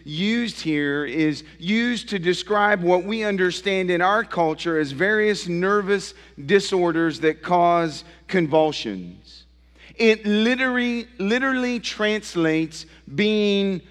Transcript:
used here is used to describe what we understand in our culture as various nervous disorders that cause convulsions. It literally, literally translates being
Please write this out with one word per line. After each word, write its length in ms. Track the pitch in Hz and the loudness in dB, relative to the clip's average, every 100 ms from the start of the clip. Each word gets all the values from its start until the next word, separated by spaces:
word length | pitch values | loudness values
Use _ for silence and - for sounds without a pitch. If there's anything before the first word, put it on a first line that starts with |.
used 580 | - 151 196 233 233 - | -12 -4 0 0 -2 -6
here 440 | 160 147 143 143 | -2 0 0 -2
is 400 | 143 139 156 143 - - | -4 0 0 -2 -10 -12
used 480 | 165 220 240 233 - | -2 0 0 -2 -4
to 100 | 202 | -4
describe 640 | 170 175 - 208 208 202 | 0 -2 0 2 2 2
what 220 | 175 180 | 4 2
we 180 | 185 226 | 2 -4
understand 720 | 214 196 185 170 202 190 185 | -2 0 -2 -2 -2 -2 0
in 80 | 175 | 2
our 240 | 180 208 | 2 2
culture 520 | 226 - 160 156 170 160 | -2 0 0 0 -2 -2
as 140 | 147 | -2
various 560 | 135 190 214 214 202 175 | -2 0 2 0 0 -4
nervous 680 | 170 185 208 190 202 - - - - 139 | -2 0 0 0 -2 -4 -18 -20 -16 2
disorders 760 | 196 196 190 175 165 165 147 | 2 4 0 2 2 0 0
that 220 | 156 156 | 0 0
cause 600 | - 180 175 170 160 147 - - - | 0 2 4 4 0 -6 -16 -20 -4
convulsions. 1160 | 190 160 156 156 143 113 98 87 90 - - - _ _ _ - | 0 2 2 2 0 -6 -8 -10 -16 -20 -20 -20 _ _ _ -20
It 320 | - 226 220 208 | 2 2 4 2
literally, 800 | 208 226 254 262 247 240 240 226 - | 2 2 2 0 0 -2 -4 -8 -6
literally 600 | 196 240 269 254 247 240 | -2 0 0 0 -2 -4
translates 1080 | - - 214 214 208 175 160 160 160 - - - - | -6 -2 -2 -2 -4 0 2 2 -2 -8 -18 -20 -10
being 680 | 139 208 214 208 202 196 185 - | 0 2 2 2 2 0 -2 -8